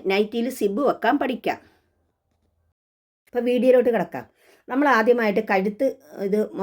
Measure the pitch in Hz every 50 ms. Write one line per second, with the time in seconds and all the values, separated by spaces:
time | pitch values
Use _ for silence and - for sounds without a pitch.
0 | - 190 196 202 214 208 - 233 233 262 254 - 220 196 196 233 285 226 - -
1 | - 220 269 277 285 262 262 - - 165 131 - - _ _ _ _ _ _ _
2 | _ _ _ _ _ _ _ _ _ _ _ _ _ _ _ _ _ _ _ _
3 | _ _ _ _ _ _ - 240 233 247 247 240 214 254 254 254 233 247 226 202
4 | 170 - - 127 117 - _ _ _ _ _ _ _ - 247 269 294 285 247 220
5 | 220 240 240 240 226 214 190 220 220 220 208 190 190 214 208 - 269 262 - -
6 | - - - - 196 196 202 214 214 - - 175